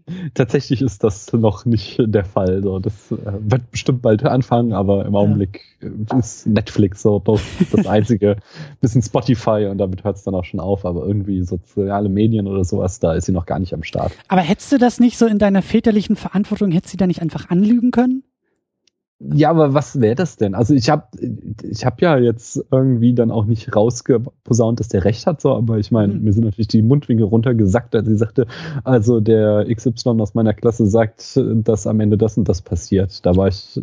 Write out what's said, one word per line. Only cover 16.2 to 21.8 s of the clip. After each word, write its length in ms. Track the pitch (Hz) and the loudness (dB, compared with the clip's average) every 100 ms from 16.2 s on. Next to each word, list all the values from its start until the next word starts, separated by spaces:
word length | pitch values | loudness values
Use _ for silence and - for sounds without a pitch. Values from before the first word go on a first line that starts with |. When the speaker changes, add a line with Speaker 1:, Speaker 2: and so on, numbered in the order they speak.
| - 185 208 208 208 | -2 -4 -4 -2 0
Speaker 2:
hättest 220 | 165 - | 0 -2
du 40 | 180 | -2
da 100 | 185 | -2
nicht 160 | 160 | 0
einfach 260 | 160 - - | -4 -6 -2
anlügen 400 | 180 208 240 247 | 0 4 2 2
können? 340 | 233 254 262 - _ _ _ _ _ _ _ _ _ 139 | 2 0 -2 -8 _ _ _ _ _ _ _ _ _ -2
Speaker 1:
Ja, 160 | 147 151 | 2 4
aber 240 | 165 147 | 4 4
was 280 | 139 131 143 | 2 -2 0
wär 120 | 110 | 2
das 220 | 120 175 - | 2 -2 -2
denn? 200 | 101 95 | -2 0
Also 180 | 113 | 2
ich 160 | 143 113 | 2 2
hab, 260 | 156 - - 123 110 - 110 | 0 -2 -10 -10 -10 -12 -14
ich 220 | - 110 | -10 -6